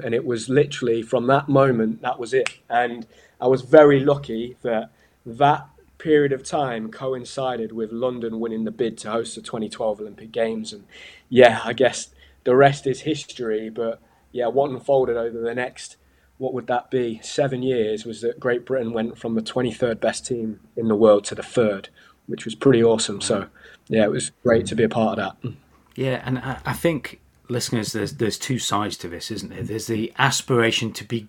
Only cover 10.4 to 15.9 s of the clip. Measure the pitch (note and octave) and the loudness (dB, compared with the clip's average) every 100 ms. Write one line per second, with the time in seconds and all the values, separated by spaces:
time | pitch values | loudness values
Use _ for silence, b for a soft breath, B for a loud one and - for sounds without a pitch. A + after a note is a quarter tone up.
10.4 | A2+ A2+ G#2+ G#2 - B B B _ B2 | -4 -4 -10 -14 -20 B B B _ 8
11.4 | A#2+ A2 A2+ A#2+ B2 - - b b b | 8 6 -2 0 0 0 -10 b b b
12.4 | B2+ B2+ C#3 C#3 C#3 B2 D3+ D3 - - | 2 6 6 4 -4 -4 -4 -6 -8 -10
13.4 | A#2 A2 A2 A2+ A2+ A2+ b b _ A#2+ | -4 -4 -6 -6 -6 -6 b b _ -4
14.4 | A#2+ B2+ C#3 B2 - C3+ B2 A#2 A#2 A#2 | -2 0 0 -2 0 2 2 0 -4 -4
15.4 | A#2 A#2+ B2+ - - | -6 -4 -6 -10 -20